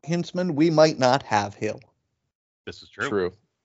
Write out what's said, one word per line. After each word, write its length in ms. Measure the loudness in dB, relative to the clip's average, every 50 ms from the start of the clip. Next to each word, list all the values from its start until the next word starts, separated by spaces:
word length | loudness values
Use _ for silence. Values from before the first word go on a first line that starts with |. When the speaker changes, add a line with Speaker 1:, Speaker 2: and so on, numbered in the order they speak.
| -8
Speaker 1:
Hintzman, 500 | -4 -4 -4 -4 -6 -6 -6 -4 -4 0
we 140 | 0 2 2
might 300 | 4 4 4 4 4 2
not 240 | 2 2 2 2 0
have 320 | -2 -2 -2 -2 -4 -6
Hill. 240 | -8 -8 -8 -8 -10 -14 _ _ _ _ _ _ _ _ _ _ _ _ _ _ _ _
Speaker 2:
This 160 | -18 -18 -18 -20
is 60 | -20
true. 200 | -10 -8 -6 -2
Speaker 3:
True. 240 | -2 -2 -2 -2 -4 _ _ _ _ _